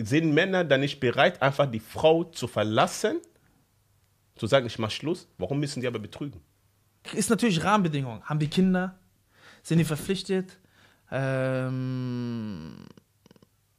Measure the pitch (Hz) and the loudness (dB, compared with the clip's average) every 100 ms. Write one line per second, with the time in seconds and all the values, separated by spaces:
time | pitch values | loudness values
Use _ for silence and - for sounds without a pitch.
0 | 107 143 165 147 190 185 170 135 139 - | 0 2 4 4 4 2 2 2 2 0
1 | 123 117 165 180 135 135 143 113 - - | 0 4 4 4 0 2 0 -2 -8 2
2 | 156 165 170 - 120 113 107 113 180 - | 4 4 2 -6 -6 -2 0 2 2 0
3 | 214 330 - _ _ _ _ _ _ _ | -2 -2 -6 _ _ _ _ _ _ _
4 | _ _ _ - 113 135 120 - 110 - | _ _ _ -8 2 2 2 -2 -6 -4
5 | 139 180 - - 90 143 147 135 123 117 | -6 -6 -8 -8 -4 -2 -4 -4 -6 -6
6 | 104 - 147 - - _ _ _ _ _ | -8 -10 -12 -12 -20 _ _ _ _ _
7 | - 190 - 220 240 165 165 208 175 147 | -8 -4 0 2 2 2 2 2 2 0
8 | 131 110 - 151 151 190 190 185 185 185 | -4 -8 -4 -2 0 2 2 2 -2 -8
9 | _ _ _ _ - - - 165 160 151 | _ _ _ _ -20 -20 0 2 2 0
10 | - 190 - 190 185 - _ _ _ _ | -2 -4 -2 -4 -4 -10 _ _ _ _
11 | _ 127 135 131 131 131 131 131 127 127 | _ -4 -2 0 0 -2 -2 -4 -4 -4
12 | 127 123 120 117 110 92 78 50 50 - | -4 -4 -4 -6 -6 -8 -12 -14 -20 -20
13 | _ _ _ _ _ _ _ | _ _ _ _ _ _ _